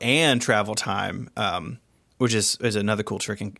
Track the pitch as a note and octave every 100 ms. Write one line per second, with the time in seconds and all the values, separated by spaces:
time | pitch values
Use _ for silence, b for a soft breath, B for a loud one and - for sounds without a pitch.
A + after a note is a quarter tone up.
0 | B2 D3 D#3+ B2 B2 G#2+ G#2 A2 A2+ G2
1 | G2 F#2 - - G2+ F2 - B2 _ _
2 | _ - B2 A2 G2 - A#2+ G#2 G2+ G#2+
3 | G#2 G2 - G#2 G#2+